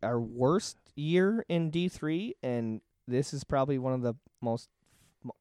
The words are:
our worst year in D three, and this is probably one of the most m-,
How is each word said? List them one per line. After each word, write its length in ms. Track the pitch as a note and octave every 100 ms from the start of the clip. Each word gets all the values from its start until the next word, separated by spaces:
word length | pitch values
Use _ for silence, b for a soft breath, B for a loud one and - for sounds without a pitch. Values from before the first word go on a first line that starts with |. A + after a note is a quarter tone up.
our 160 | A2+ A#2+
worst 600 | A2+ A#2+ B2+ F3+ - - _
year 500 | - D3+ F3 F#3+ A3+ -
in 180 | E3+ E3
D 220 | E3 F3+
three, 460 | - D#3 E3 A3+ -
and 380 | C3 A#2+ A2+ A2 _ _ -
this 280 | B2 C#3
is 100 | C#3
probably 320 | - C#3 C3+ C3+
one 140 | B2+
of 80 | B2+
the 140 | A#2+ A2+ _ -
most 300 | A#2 A#2 - _ _ _ _ _ B2+
m-, 60 | -